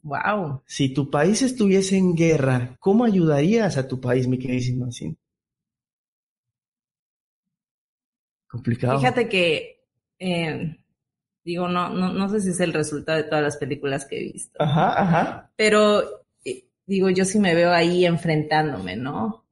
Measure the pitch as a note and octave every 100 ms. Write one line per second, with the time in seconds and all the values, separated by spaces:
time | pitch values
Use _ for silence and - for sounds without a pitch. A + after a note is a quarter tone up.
0 | D3+ C#3 - G#3 D#3+ C3+ _ - C#3 C3
1 | C3+ D3 D#3+ A3 C4 B3+ G3+ F#3+ F#3+ F#3+
2 | F#3 E3 E3 D3+ C3 B2+ B2 - F#3+ G#3
3 | A#3+ F#3+ D#3+ C#3+ D#3 A#3 G3+ C3+ B2+ B2+
4 | B2+ B2+ B2+ B2+ B2+ B2+ B2 B2 B2 A#2+
5 | D#3+ D#3+ _ _ _ _ _ _ _ _
6 | _ _ _ _ _ _ _ _ _ _
7 | _ _ _ _ _ _ _ _ _ _
8 | _ _ _ _ _ A#2+ A#2+ A#2 B2 C3+
9 | B3+ B3 A3 F#3+ F3 D3 - - _ _
10 | _ _ F#3 F3 E3 C#3+ D#3+ - _ _
11 | _ _ _ _ E3 F3 F3+ F3+ F3+ F3+
12 | F#3 F3+ G3 G#3+ F#3+ F3+ F3+ D#3 D3+ D3
13 | D3 D#3+ D3+ D3+ D3 D3 C#3 C#3+ C#3 C#3
14 | - - - - - - D3+ D3+ F#3 -
15 | G3 E3 G#3 - - - G#3+ G#3+ G#3+ G#3
16 | - - _ _ C3+ - _ _ - G3
17 | F#3+ F#3 F#3+ G#3+ G3 E3 F3 F3 E3+ F3+
18 | F3 E3+ E3 D3+ D3+ D#3 D#3 B2+ F#2 F#2+
19 | C3 E3+ A3 - _